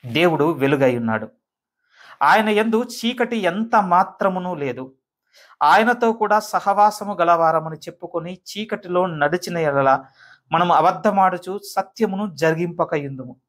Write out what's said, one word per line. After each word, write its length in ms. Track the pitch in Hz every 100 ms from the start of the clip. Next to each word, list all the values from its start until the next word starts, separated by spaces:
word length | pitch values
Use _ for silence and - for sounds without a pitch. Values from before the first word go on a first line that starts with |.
| 123
దేవుడు 400 | 117 175 156 151
వెలుగై 440 | 147 139 143 135 120
ఉన్నాడు. 320 | 113 110 110 _ _ _ _ _ _ _ - -
"ఆయన 260 | 143 196 214
యందు 360 | 214 220 226
చీకటి 520 | 247 - 226 247 233 233
ఎంత 400 | 190 190 226 226
మాత్రమునూ 760 | 190 175 180 - 196 185 180
లేదు. 400 | 165 139 120 131 _ _ _ _ _ _ _
ఆయనతో 500 | 151 185 220 240 233
కూడా 280 | 226 214 214
సహవాసము 760 | 208 185 202 196 208 208 202
గలవారమని 600 | 180 170 170 165 160 160 156
చెప్పుకొని 640 | - - 170 170 170 185 -
చీకటిలో 580 | 202 214 208 175 175 185
నడిచిన 520 | 156 147 175 - 175
ఎడల 460 | 156 139 135 135 - _ - _ _
మనం 200 | 165 175
అబద్ధమాడుచు 880 | 156 165 175 220 196 185 180 185 202
సత్యమును 720 | - 196 190 - 214 190 208 143
జరిగింపకయుందుము." 1000 | 160 165 175 170 165 156 139 131 127 -